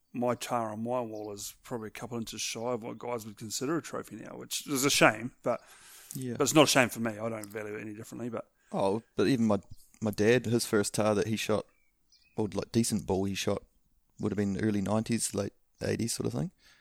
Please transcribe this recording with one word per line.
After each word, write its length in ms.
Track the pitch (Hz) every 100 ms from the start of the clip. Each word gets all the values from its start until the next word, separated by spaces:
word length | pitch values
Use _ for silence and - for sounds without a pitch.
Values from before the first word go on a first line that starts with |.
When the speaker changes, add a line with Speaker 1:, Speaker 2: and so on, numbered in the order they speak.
| _
Speaker 1:
my 200 | - 123 117
tahr 360 | - 123 110
on 120 | 107
my 180 | 117 127
wall 300 | 117 107 104
is 200 | 101 - -
probably 240 | - 123 107
a 20 |
couple 260 | - 120 117
inches 240 | 110 110
shy 180 | - 117
of 220 | 117 123
what 160 | 117 117
guys 280 | 123 120 110
would 100 | 101
consider 400 | 110 - 139 165
a 40 |
trophy 340 | - - - 110
now, 200 | - 123
which 280 | 131 - -
is 160 | 135
a 60 | 139
shame, 420 | - 151 110 120 -
but, 180 | 131 117 - - - - - 139
Speaker 2:
Yeah. 180 | 127 117
Speaker 1:
but 60 | 135
it's 100 | 156
not 80 |
a 40 | 135
shame 220 | 139 117
for 100 | 117
me. 120 | 113 104
I 100 | 113
don't 160 | 113 101
value 300 | 110 107 107
it 60 |
any 120 | 110
differently, 360 | 104 110 123 120
but 160 | 110 - _ _
Speaker 2:
Oh, 300 | 196 98 104 - -
but 120 | 101
even 180 | 131 113
my, 140 | 101 - - - -
my 80 | 104
dad, 360 | 101 104 123 117
his 180 | 117 -
first 300 | 107 101 -
tahr 180 | 107
that 140 | 104 104
he 80 | 110
shot, 300 | - 104 - _ _ _ _ _ _ -
or, 120 | 107
like, 180 | 95 -
decent 340 | 113 113 104 -
bull 200 | 95 98
he 100 | 95
shot, 260 | - 101 - _ _ _ _ -
would 120 | 101
have 60 | 98
been 220 | 101 95
early 200 | 110 101
nineties, 540 | 98 110 113 113 - 98
late 180 | 101 - _ -
eighties 300 | 113 104 113
sort 120 | - 117
of 80 |
thing. 160 | 120 170 - _ _